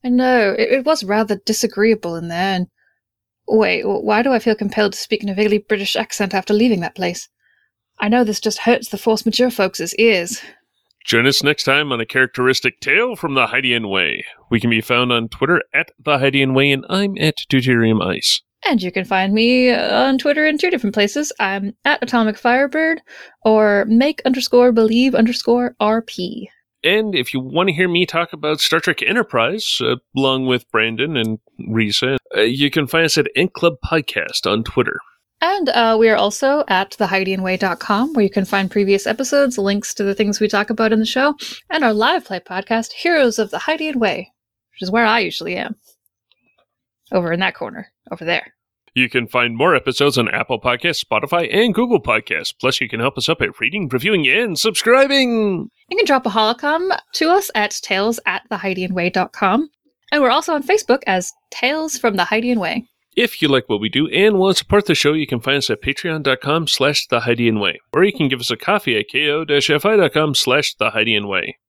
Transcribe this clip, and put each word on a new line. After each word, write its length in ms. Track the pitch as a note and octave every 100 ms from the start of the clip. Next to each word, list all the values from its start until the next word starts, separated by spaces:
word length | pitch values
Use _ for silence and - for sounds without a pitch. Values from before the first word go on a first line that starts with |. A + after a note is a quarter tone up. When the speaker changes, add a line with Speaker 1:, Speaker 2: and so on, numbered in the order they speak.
Speaker 1:
I 60 | B3+
know. 460 | B3 B3+ B3 G#3 G3+
It, 140 | G#3+
it 140 | C4+ B3+
was 180 | D#4
rather 340 | F#3+ G#3 G#3+ G3
disagreeable 720 | - A3 A3 G3+ A3 G#3+ F3 E3
in 120 | E3+
there. 260 | E3+ F#3+
And 120 | F#3 F3+ _ _ _ _ _ _ _ -
wait, 360 | A3 G#3 -
w-, 180 | - G3+
why 220 | G#3 G#3+
do 100 | B3
I 60 | A#3+
feel 160 | A3+
compelled 400 | G#3+ G3+ - G#3
to 40 | -
speak 240 | - G#3+
in 60 | G3+
a 60 |
vaguely 240 | F#3+ G#3 G#3
British 380 | - G#3+ G3 -
accent 360 | A3+ - G3
after 220 | F#3+ F#3
leaving 260 | G#3 B3 G3+
that 140 | E3+
place? 340 | - F3+ F3 - _ _ _ _ _ _ _
I 60 | G#3
know 160 | A#3+
this 160 | A3+ G3+
just 200 | A3 -
hurts 280 | A3+ A#3+ -
the 80 | G3
force 300 | - A3 A3+
majeure 240 | G#3+ B3
folks' 440 | A#3 F#3+ - E3+ -
ears. 420 | A3+ G3 F3 A#3 - - _ _ _ _
Speaker 2:
Join 220 | - A#2 B2+
us 160 | C#3
next 220 | C#3+ D3+
time 280 | - C#3 D3
on 80 | B2
a 60 | A#2
characteristic 760 | C3 C3 - B2+ C3 B2+ -
tale 340 | - D#3+ B3
from 200 | A3 E3
the 120 | C3+ A#2
Hydian 440 | B2+ C3 A#2+ G#2+
Way. 340 | F#2+ D#2+ G1+ - - _
We 80 | A#2
can 120 | A#2+
be 100 | A2+
found 320 | - B2 B2
on 160 | A#2+ A#2
Twitter 340 | - C3+ E3+ -
at 160 | C#3 E3+ _
the 140 | - C#3+
Hydian 380 | C#3 C3+ C3+
Way, 180 | C3 C#3
and 140 | C3+ -
I'm 280 | F#3+ G2+ -
at 160 | D#3 - -
Deuterium 520 | C3+ B2+ A#2+ A2+ A2
Ice. 380 | F2+ E2+ - - _ _
Speaker 1:
And 180 | G4+ B3+
you 100 | F3+
can 120 | F#3+
find 280 | F3+ F#3+ F#3+
me 360 | G#3+ A#3 B3+ B3+
on 460 | A#3+ - - C4 C4
Twitter 280 | D4 D4 D#4
in 120 | D4+
two 120 | F4+
different 240 | E4+ G#3+
places. 360 | G#3+ G#3 C#4+ D4+ -
I'm 340 | G3+ G3 G3+ -
at 180 | C4+ D4
Atomic 340 | B3 A#3 A3 G#3+
Firebird 640 | A#3+ B3 C#4 D4 D#4+ D#4+ _ - - _
or 440 | A3 A3 G#3+ G3+ G#3+
make 340 | A3+ C#4 D4+ C4
underscore 460 | C4 A#3+ B3 B3
believe 420 | A#3 A3 A3+ C4
underscore 600 | C4 A3+ A#3+ - A#3+ B3 -
R 220 | G#3+ A3
P. 460 | A3 - F3+ - G3 _ _ _
Speaker 2:
And 300 | D3+ G#3 A3
if 180 | F3 B2
you 60 | C3+
want 280 | C3 D3 F#3+
to 60 |
hear 140 | D#3+ F3+
me 160 | F3 F3+
talk 260 | D#3+ E3+
about 280 | D#3 D3 D3+
Star 200 | - D#3+
Trek 220 | E3+ E3
Enterprise, 760 | - A#3 A3+ A#2+ A2+ G#3+ G#3 -
uh, 140 | A#2+ B2+ _ C3
along 300 | C3+ C3 C3
with 240 | B2 _
Brandon 460 | A2+ A2+ A2+ D3 C#3+
and 220 | A2 A2 _ - -
Risa, 460 | A2 G#2+ - B2+ C3+ _ -
uh, 40 |
you 300 | A2 C3+ C#3+
can 160 | D#3+ C#3
find 200 | D#3+ E3
us 120 | -
at 100 | C#3+
Ink 200 | C3 F3+
Club 200 | - E3+ E3
Podcast 680 | - E3 - - D#2 - F#2
on 140 | G#2
Twitter. 360 | A2+ - A#2 - - _ _ _
Speaker 1:
And, 280 | E4 G4 C#4+
uh, 260 | - A3+ A3
we 120 | A3+
are 60 | G#3+
also 480 | G3+ G#3 C4+ C#4+ -
at 220 | F#3 G3 -
the 80 | G3
Hydian 340 | F#3+ F#3+ F#3+
way 160 | F#3 F#3
dot 240 | F#3+ E3+
com, 320 | - G#3 C4+
where 100 | D4
you 60 | G3
can 160 | G3+
find 260 | F#3+ G3 F#3+
previous 360 | G#3 G3 G3 -
episodes, 500 | A3+ C4+ C#4+ C#4 B3
links 380 | G3 G3+ -
to 100 | -
the 100 | G3
things 240 | G3 G#3 G3+
we 100 | G#3+
talk 200 | G3+ G3+
about 240 | A3 A3
in 80 | A3
the 60 | A3
show, 280 | C4 C#4 D4 - - _
and 120 | D#4+
our 120 | B3+
live 320 | G#3+ A#3+ F4+ -
play 140 | F#3
podcast, 520 | - F#3 G3 A3+ A3+
Heroes 460 | - F4 E4 B3+ A3
of 120 | G#3+
the 60 | -
Hydian 400 | - D#4 D#4 C#4
Way, 340 | G#3+ - - _ _ _ _
which 100 | -
is 80 | F#3
where 160 | A3 A3+
I 140 | A#3
usually 360 | F3+ - E3+ F3+
am. 200 | A#3 A3+ _ _ _ _ _ _ _ _ _ _ _ _ _
Over 200 | F#3 E3+
in 80 | E3+
that 140 | F#3+
corner, 360 | - - - - _ _
over 120 | -
there. 300 | E3 E3+ - _ _ _ _
Speaker 2:
You 140 | - B2
can 180 | B2+ A#2
find 300 | B2 A#2+ A#2
more 180 | D#3
episodes 440 | D3+ - B2 C#3+ B2+
on 100 | A2+
Apple 320 | - - A#2+
Podcasts, 420 | B2+ A#2+ E3+ D#3+
Spotify, 480 | - G#2+ D3 E3+ D#3+
and 220 | F3+ A#3
Google 280 | G#3 A#3+ G#3
Podcasts. 500 | A#2+ A2 - E2 E2 -
Plus, 200 | B2+ -
you 80 | A#2+
can 120 | A#2
help 160 | B2 C3+
us 120 | B2+
up 120 | D#3+
at 180 | G#2 -
rating, 280 | A#2 G3 D#3+
reviewing, 400 | B2 D#3+ G3+ C#3
and 300 | E3 A#3 D#3+
subscribing. 1120 | A3 G3 A3 B3+ C4+ C#4 B3+ A3+ G#3+ F3+ A3 _ _
Speaker 1:
You 80 | F#4+
can 100 | A4
drop 200 | C4+ B3+
a 40 |
holocom 680 | G3+ G#3+ A#3 D4 D#4+ F#4 - _
to 160 | - D#4+
us 200 | F#4 G#4
at 160 | A3 G#3 -
tales 380 | - F#3+ G#3 A#3 -
at 160 | F#3+ _
the 60 | G3+
Hydian 360 | G3 F#3 F#3
way 160 | F3+ F3
dot 240 | F#3 F3+
com. 380 | - G3 A3 D#4 _ _ _ _
And 80 | D4
we're 80 | B3+
also 220 | C4+ E4
on 100 | D4+
Facebook 380 | C#4 G#4+ - C4 -
as 260 | F#3 F3+ _ _
Tales 460 | - B3+ D#4 D#4 -
from 200 | A#3 G3
the 80 |
Hydian 340 | F3 G#3+ A#3+ A#3+
Way. 280 | E3+ B3 - _ _ -
Speaker 2:
If 260 | A3+ -
you 60 | D3+
like 200 | C3+ -
what 120 | G#2
we 80 | G#2+
do 180 | A#2+ D#3
and 320 | C#3+ G#3 G3+
want 180 | F#3+ F#3
to 20 |
support 280 | - G3+ G3+
the 80 |
show, 180 | D#3+ C#3+
you 140 | D#3 C#3+
can 140 | A#2+
find 160 | C3 C#3
us 120 | C3+
at 140 | G#2+
patreon 400 | B2+ C#3 F3 D#3+
dot 180 | C#3+ C3
com 280 | C3+ D#3+ D#3+
slash 400 | - C3+ C#3+ -
the 120 | A#2+
Hydian 400 | A#2+ A#2 A#2 A2
Way, 200 | G2 - _
or 120 | D3
you 80 | G3
can 160 | - C#3+
give 100 | C3
us 140 | A#2+
a 40 | A2+
coffee 400 | - G3+ - A2
at 120 | -
K 200 | - D3+
O 140 | D3
dash 240 | D3+ C#3+ -
F 160 | D3
I 120 | G3+ A3
dot 160 | D#3
com 200 | D3+ D#3 C3+
slash 400 | - C3 - -
the 140 | G#2+
Hydian 360 | A2 A2+ G#2+ G2+
Way. 280 | F#2+ - -